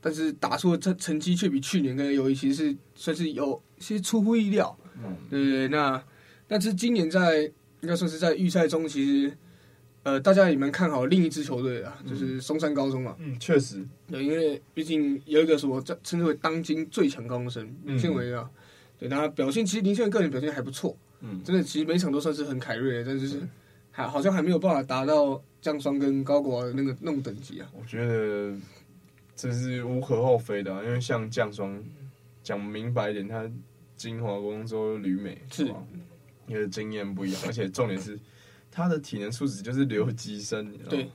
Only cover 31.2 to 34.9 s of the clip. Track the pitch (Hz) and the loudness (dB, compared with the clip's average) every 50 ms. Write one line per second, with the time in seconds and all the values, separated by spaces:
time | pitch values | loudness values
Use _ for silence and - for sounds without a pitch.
31.2 | 110 110 113 123 117 107 104 107 101 98 98 104 110 - - 143 135 - - _ | -2 -4 -2 -2 -2 -2 -2 -6 -6 -6 -6 -10 -12 -16 -16 -18 -18 -20 -20 _
32.2 | _ - - - - - 107 101 104 104 107 107 110 123 120 120 107 104 107 104 | _ -20 -20 -20 -8 -6 -6 -6 -4 -6 -6 -6 -4 -2 -2 0 0 -2 -2 -4
33.2 | 98 101 110 113 113 113 117 123 - - - _ - - - - - 117 113 113 | -6 -6 -6 -6 -8 -8 -10 -12 -16 -18 -20 _ -20 -20 -18 -12 -10 -8 -6 -4
34.2 | 117 107 101 101 104 104 107 107 110 113 113 110 110 107 | -4 -4 -4 -4 -4 -6 -6 -6 -8 -6 -4 -2 -2 -2